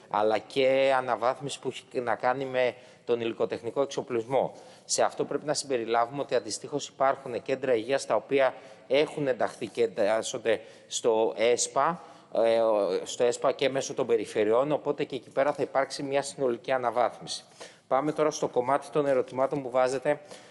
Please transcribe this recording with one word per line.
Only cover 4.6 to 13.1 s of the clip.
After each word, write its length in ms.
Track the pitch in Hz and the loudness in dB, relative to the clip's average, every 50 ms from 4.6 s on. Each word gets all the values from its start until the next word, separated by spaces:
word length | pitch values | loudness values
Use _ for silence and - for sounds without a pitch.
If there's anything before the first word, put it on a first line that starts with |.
| - - - - - | -20 -20 -20 -20 -8
Σε 180 | - - - | -4 0 2
αυτό 220 | 113 101 - - 139 | 2 2 2 -2 -4
πρέπει 220 | - 143 139 143 | -4 -4 -4 -2
να 80 | 147 139 | -2 -4
συμπεριλάβουμε 680 | - - 135 131 120 110 110 117 117 120 117 139 143 | -4 -2 -2 -2 -2 0 0 0 0 0 0 -2 -6
ότι 120 | 123 - 131 | -4 -2 -2
αντιστοίχως 540 | 117 104 110 98 - - 131 147 139 - - | -2 -2 -2 -8 -10 -8 -6 -6 -6 -6 -8
υπάρχουν 540 | - - 135 135 135 - - 127 117 98 | -4 0 2 2 2 0 -4 -6 -8 -6
κέντρα 320 | - - 135 131 135 131 123 | -2 -2 -2 -2 2 0 0
υγείας 320 | 110 107 123 139 135 - | 0 2 0 -2 -2 0
τα 80 | - 120 | 0 0
οποία 400 | 104 - - 135 135 131 127 - - - - - - - | 0 0 0 2 2 4 2 0 -4 -12 -20 -20 -20 -4
έχουν 400 | - 131 143 151 147 - 160 143 | 0 2 2 2 2 -2 -2 -2
ενταχθεί 400 | 131 123 107 107 95 - - 120 | -2 0 0 0 -2 -2 -6 -10
και 160 | 101 - 120 | -8 0 0
εντάσσονται 800 | 117 104 90 104 101 101 110 110 104 - - 120 - 117 107 - - - - - - | 0 0 2 0 2 2 2 0 0 -4 -6 -2 0 0 0 0 -2 -10 -20 -20 -14
στο 480 | - - - - 123 110 110 110 - - | -10 -8 0 2 4 4 4 4 2 2
εσπα, 680 | - 113 120 120 117 - - - 135 143 160 175 170 - - - - - - | 2 4 4 4 4 2 0 0 2 2 2 0 -4 -10 -18 -20 -20 -14 -4
ε, 260 | - 101 117 117 113 113 113 113 107 104 101 87 95 90 - | 0 2 4 4 4 4 4 4 4 2 2 2 0 -2 -4
στο 200 | - | -6